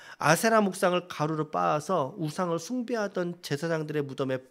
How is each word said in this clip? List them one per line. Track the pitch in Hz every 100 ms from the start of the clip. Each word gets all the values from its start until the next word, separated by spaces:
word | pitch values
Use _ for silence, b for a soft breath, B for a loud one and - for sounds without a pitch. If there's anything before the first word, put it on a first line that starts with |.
| B B
아세라 | 139 165 226 226
목상을 | 202 180 190 180 175
가루로 | - 151 156 151
빻아서 | 180 175 151 147 185 135 202
우상을 | 156 151 180 170
숭배하던 | 165 254 240 240 202 196 175 170
제사장들의 | - 143 165 160 156 151
무덤에 | 139 131 135 131 -